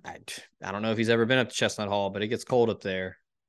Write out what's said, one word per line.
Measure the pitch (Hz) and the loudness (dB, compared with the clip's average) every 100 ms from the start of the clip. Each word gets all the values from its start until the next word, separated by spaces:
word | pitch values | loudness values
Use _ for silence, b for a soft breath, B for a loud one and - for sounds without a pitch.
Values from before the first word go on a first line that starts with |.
| - | -12
I, | - - - - _ | -16 -14 -14 -16 _
I | 95 | -8
don't | 98 | -4
know | 110 | -2
if | 110 | 0
he's | 113 | 2
ever | 117 113 | 4 4
been | 131 | 4
up | 120 | 2
to | - | 0
Chestnut | 107 - 101 | -2 -2 -2
Hall, | 101 98 | 0 -2
but | 98 | -2
it | 107 | -4
gets | 113 - | -4 0
cold | 127 117 | 2 4
up | 98 | 2
there. | 101 92 92 - _ _ | -4 -4 -6 -10 _ _